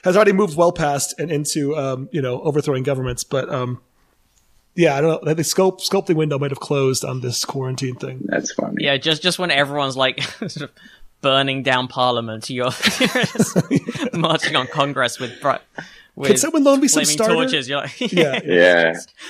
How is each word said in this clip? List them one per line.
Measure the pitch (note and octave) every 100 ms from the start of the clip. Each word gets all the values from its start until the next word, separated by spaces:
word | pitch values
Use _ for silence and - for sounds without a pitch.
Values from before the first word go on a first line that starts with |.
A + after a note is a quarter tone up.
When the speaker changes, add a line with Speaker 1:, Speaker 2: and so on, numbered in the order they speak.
Speaker 1:
has | F#3 F#3+
already | G#3
moved | F#3+ G3+ D3+
well | E3+
past | F3 D3 C#3+ - -
and | D#3
into, | D3 D3+ D#3+ C#3+ D#3
um, | C3+ C3 C#3
you | D#3
know, | B2+ B2
overthrowing | D#3+ C#3+ D3 C3
governments. | C3 C3 B2+ B2
But, | - C#3 -
um, | C#3 B2 B2 _ _ _ _ _ _ _ _ _
yeah, | - D#3+ C#3
I |
don't | D#3+ D#3+
know. | D3+
The | D#3+
sculpt-, | D3+ - F#3+ F#3 -
sculpting | F#3+ F#3+ D#3
window | D#3 C#3
might | C#3+
have | C3+
closed | - C#3+ C3+ B2+
on | - C3
this | B2 -
quarantine | - C#3 C3 B2+ C3 B2
thing. | C3+ C3
Speaker 2:
That's | - - -
funny. | - - -
Speaker 3:
Yeah, | C#3+ C3+
just, | D#3+ D#3
just | F3+ F3
when | F3
everyone's, | C#3+ C#3 D3 C#3 C3
like, | C3 C3
<laughs> | C3 - G#3
sort | -
of | C#3+ _ - - - _
burning | C#3 C3+ C#3 C3+
down | C3 B2+ B2+
Parliament, | - B2 A#2+ A2+ A2 -
you're | B2+ B2 - G#3+ - B3 B3+ A3+ -
<laughs> | - F3 - C4+ - - C#4+
marching | E3+ E3 E3 D3+ D3
on | B2+
Congress | D3+ C#3 C#3 B2 -
with | B2 -
bri-, | C#3+ A#2 - - - - - -
with | C#3
Speaker 1:
Can | B3
someone | D4+ D#4
loan | C#4 C#4
me | C#4
some | -
Speaker 3:
flaming | D3+ F#3
Speaker 1:
starter? | A3
Speaker 3:
torches. | E3+ - D3+ B2+
You're | C#3+
like, | C3 -
<laughs> | A#3
Speaker 1:
Yeah. | F3 D3+ C3
Speaker 2:
Yeah. | - F2 F2+ F2 E2 E2 - - -